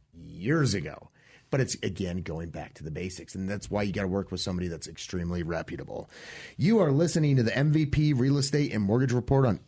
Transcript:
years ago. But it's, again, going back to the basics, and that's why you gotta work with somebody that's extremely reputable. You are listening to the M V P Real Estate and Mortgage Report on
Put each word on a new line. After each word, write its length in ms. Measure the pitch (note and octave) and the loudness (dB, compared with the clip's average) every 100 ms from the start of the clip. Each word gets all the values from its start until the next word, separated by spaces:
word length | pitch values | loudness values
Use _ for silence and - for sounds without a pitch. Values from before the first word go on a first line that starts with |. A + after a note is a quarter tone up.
| _ | _
years 600 | E2+ D#2+ E2 G#2 D#3+ C3 | -20 -18 -8 0 2 2
ago. 360 | G2 D2 - - _ _ - _ | 0 -4 -12 -18 _ _ -20 _
But 120 | C3+ | 0
it's, 140 | B2+ - | 0 -2
again, 420 | G#2+ F2+ F2+ F2+ | -4 -2 -2 -4
going 260 | E2+ D#2+ E2+ | -4 -6 -8
back 240 | D#2 - | -10 -12
to 100 | - | -12
the 80 | D2+ | -10
basics, 420 | E2 F#2 - - | -6 -8 -8 -10
and 140 | F#2+ F#2+ | -8 -6
that's 240 | G2+ - | -6 -4
why 120 | G#2 | -2
you 100 | G#2 | -2
gotta 160 | G2+ G2 | -2 -2
work 220 | G2 F#2 | -2 -2
with 100 | F#2 | -6
somebody 260 | G2+ F2+ F2+ | -4 -2 -4
that's 180 | D#2+ - | -6 -10
extremely 540 | D#2+ - F2+ E2+ F2 | -12 -8 -4 -2 -4
reputable. 640 | E2 E2 D#2+ E2+ - - - - - - - - | -2 -4 -6 -10 -10 -12 -12 -18 -18 -16 -16 0
You 220 | D#3+ A3+ | 4 4
are 120 | D#3+ | 4
listening 460 | C3+ E3+ E3+ D3+ C3+ | 4 4 4 4 4
to 60 | |
the 140 | A2 A#2 | 4 2
M 140 | D3+ | 4
V 140 | D#3 C#3+ | 4 2
P 260 | D3 D3+ | 2 4
Real 260 | C3 C3+ C#3+ | 4 4 2
Estate 360 | C3+ C#3 D3 | 2 0 0
and 100 | G#2+ | 0
Mortgage 300 | G2+ A#2+ C3 | 2 4 4
Report 320 | B2 - C3+ B2+ | 2 4 4 4
on 160 | F2+ | 2